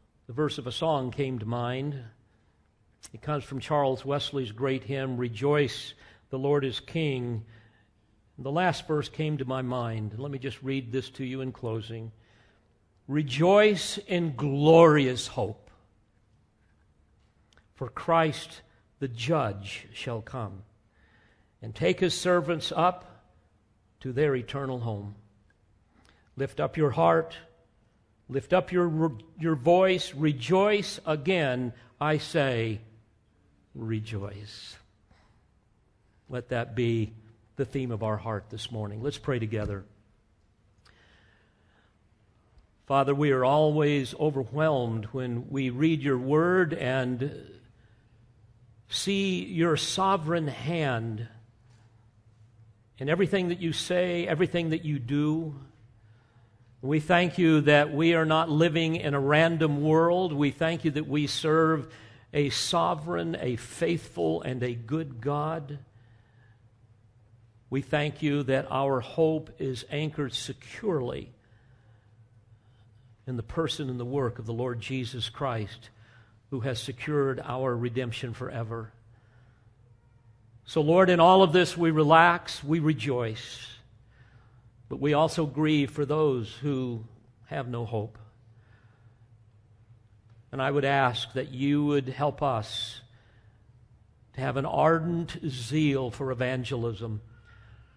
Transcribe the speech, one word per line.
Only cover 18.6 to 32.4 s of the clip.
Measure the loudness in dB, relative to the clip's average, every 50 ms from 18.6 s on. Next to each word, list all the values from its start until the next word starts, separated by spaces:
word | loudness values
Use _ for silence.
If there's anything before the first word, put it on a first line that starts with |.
| -20 _ _ _ _ _ _ _
the | -8 -8
judge | -6 -6 -2 0 0 0 0 -2 -4 -6 -10 -12 -14 -14 -16 -18 -16
shall | -12 -8 -8 -8 -8 -8
come | -10 -8 -8 -8 -8 -10 -12 -16 -20 _ _ _ _ _ _ _ _ _ _ _ _ _ _ _ _ _ _
and | -16 -14 -8
take | -2 0 0 2 2
his | 2 0 0
servants | 0 2 2 4 4 4 2 -2 -4 -4 -4
up | 0 2 2 2 2 0 -8 -18 -20 -20 _ _ _ _ _ _ _ _ _ _ _ _ _ _ _ _
to | -12 -6 -2
their | 0 2 2 2
eternal | 0 -2 -6 -8 -6 -6 -4 -6 -4
home. | -4 -4 -6 -6 -8 -10 -14 -16 -20 _ _ _ _ _ _ _ _ _ _ _ _ _ _ _ _ _ _ _ _ _ _
Lift | -8 -8 -6 -4 -4
up | -4 -4 0
your | 0 0 2 2
heart, | 4 4 6 6 4 2 -2 -8 -16 -20 -20 _ _ _ _ _ _ _ _ _ _ _ _ _ _ _ -6
lift | -6 -6 -2 2 2
up | 2 2 2
your, | 0 2 2 2 2 2 0 0 0 -4 -12 -20 -12
your | -6 -2 -2 0
voice, | 2 4 6 8 8 8 6 4 2 0 -6 -6
rejoice | 0 0 0 0 0 0 2 4 4 6 4 4 2 0 -2 -8 -8 -4
again, | -2 -2 -2 0 0 2 2 2 2 0 0 -2 -4 -6 -10 -16 -20 _ _
I | 0 0 0 0
say, | -2 -2 0 0